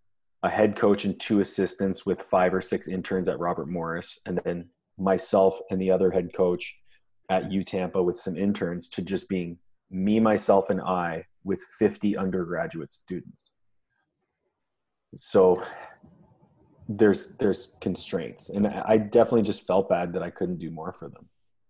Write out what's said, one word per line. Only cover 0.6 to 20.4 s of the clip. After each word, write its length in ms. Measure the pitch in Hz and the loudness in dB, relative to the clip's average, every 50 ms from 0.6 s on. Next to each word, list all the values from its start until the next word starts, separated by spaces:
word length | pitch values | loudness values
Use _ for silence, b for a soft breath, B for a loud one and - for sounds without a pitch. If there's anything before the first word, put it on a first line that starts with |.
| 107 104 101 | 2 2 2
coach 300 | - 117 104 101 101 - | 2 4 4 4 2 0
and 120 | 101 87 - | -4 -4 -4
two 220 | - - 110 101 | -2 0 2 2
assistants 640 | 95 - - - 95 90 - - 98 95 92 - - | 2 0 0 -2 -2 -2 -2 -2 -2 -2 -2 -4 -2
with 160 | 98 92 - | -4 -4 -4
five 320 | - - - 92 90 90 | -2 0 2 4 4 4
or 80 | 92 92 | 2 0
six 260 | - - 101 92 - | -2 -2 -4 -4 -4
interns 420 | - 92 92 85 - 95 92 87 90 | -6 -8 -6 -4 -2 -2 -2 0 -2
at 100 | 82 - | -2 -2
Robert 280 | 85 87 87 85 73 | -2 -4 -4 -4 -6
Morris, 520 | 71 90 85 82 82 82 85 - - - - - | -6 -6 -6 -4 -4 -6 -6 -8 -12 -16 -14 -8
and 120 | 107 90 87 - | -6 -6 -4 -2
then 240 | 87 87 87 85 - _ _ _ _ _ - | -4 -6 -6 -8 -14 _ _ _ _ _ -2
myself 600 | 92 98 95 90 - - - 98 95 95 - - - - | 0 2 2 0 0 2 4 6 6 6 4 0 -8 -6
and 100 | 95 92 | -4 -2
the 100 | 95 92 | 2 2
other 200 | 92 92 98 90 | 2 4 4 2
head 200 | 90 92 87 87 - | 2 0 -2 -2 -2
coach 420 | - 95 90 90 90 - - - - _ _ - _ _ _ _ _ _ - | 0 0 0 0 -2 -6 -12 -16 -20 _ _ -20 _ _ _ _ _ _ -2
at 200 | 110 95 - 107 | -2 -2 -2 -2
U 140 | 95 98 92 | -4 -4 -4
Tampa 380 | - - 95 92 90 - 95 | -2 -4 -4 -4 -2 0 0
with 160 | 90 87 87 - | 0 0 0 -2
some 180 | - 95 85 | -6 -8 -4
interns, 540 | 78 98 101 101 - 98 85 87 87 - - | -2 0 0 0 0 -2 -4 -6 -8 -10 -10
to 100 | - - | -8 -8
just 260 | 90 87 98 87 - | -6 -4 -4 -6 -4
being 300 | - 98 90 87 85 87 - _ _ _ _ _ - | -4 -4 -4 -4 -6 -10 -14 _ _ _ _ _ -12
me, 300 | 95 92 95 104 107 113 | -6 -2 0 2 4 4
myself, 480 | 113 110 104 95 - - 101 98 - - | 6 4 4 2 4 4 4 4 6 2
and 140 | 98 92 | -2 -2
I 420 | - 92 92 90 87 85 80 82 - _ _ _ - | -2 -2 -2 -2 -2 -4 -6 -8 -10 _ _ _ -6
with 180 | 95 95 - - - - - | -6 -6 -6 -6 -12 -4 0
fifty 360 | 110 101 104 - - 101 95 | 0 0 0 0 -2 -2 -2
undergraduate 800 | - 95 95 90 92 87 82 87 82 85 82 - 82 71 - | -2 -4 -4 -2 -4 -4 -4 -4 -6 -6 -6 -6 -10 -12 -12
students. 600 | - - _ - 90 87 - - - - - - _ _ _ _ _ _ _ _ _ _ _ _ _ _ _ _ _ _ _ _ _ _ _ _ _ _ _ _ _ _ _ _ - | -16 -20 _ -12 -12 -12 -12 -14 -20 -20 -20 -20 _ _ _ _ _ _ _ _ _ _ _ _ _ _ _ _ _ _ _ _ _ _ _ _ _ _ _ _ _ _ _ _ -20
So 480 | - - - - 101 92 92 90 90 B B B B B B B B B - _ _ _ _ _ _ _ _ _ _ _ _ _ _ - - | -16 -10 0 4 6 6 6 6 2 B B B B B B B B B -20 _ _ _ _ _ _ _ _ _ _ _ _ _ _ -12 -8
there's, 380 | 104 101 110 104 92 - - - - - | 2 4 6 6 6 4 0 -12 -8 -2
there's 400 | 120 101 92 - - - _ - | 0 0 0 0 -4 -14 _ -8
constraints, 720 | - 101 90 - - - - 87 78 60 - - - - | -6 -6 -4 -4 -8 -6 -6 -6 -6 -6 -12 -14 -14 -8
and 160 | - 101 104 | -2 0 0
I, 160 | 104 - 95 - | 0 0 -2 0
I 100 | - 110 110 | 2 2 2
definitely 440 | 107 101 - 117 113 - 127 117 | 2 4 4 4 6 6 4 2
just 240 | 101 104 95 - - | 2 2 -2 -6 -2
felt 220 | - 90 98 95 - | 0 2 2 2 2
bad 240 | 92 87 87 87 | 0 0 0 -2
that 100 | 85 92 | -4 -6
I 60 | 87 87 | -6 -6
couldn't 300 | - - | -6 -6